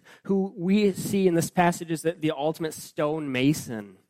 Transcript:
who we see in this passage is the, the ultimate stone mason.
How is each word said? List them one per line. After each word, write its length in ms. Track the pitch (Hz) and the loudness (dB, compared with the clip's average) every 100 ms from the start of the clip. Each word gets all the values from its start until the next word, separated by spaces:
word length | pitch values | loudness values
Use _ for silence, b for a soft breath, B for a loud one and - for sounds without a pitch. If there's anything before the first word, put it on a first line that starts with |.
| b b | b b
who 300 | - 196 196 202 | -2 -2 -2 -4
we 360 | 175 208 202 | 2 4 4
see 340 | 185 - 202 185 | 0 -2 2 4
in 80 | |
this 160 | 165 160 | 2 0
passage 400 | - 175 170 165 | 2 2 2 -6
is 120 | 160 | -4
the, 100 | 160 | -2
the 180 | 180 156 | -2 -4
ultimate 440 | 147 151 160 160 | -2 -2 -2 -6
stone 580 | - - - 151 156 147 | -8 -14 -4 -2 -2 -2
mason. 640 | 127 135 156 - 113 101 95 _ | 2 2 2 -2 -8 -10 -18 _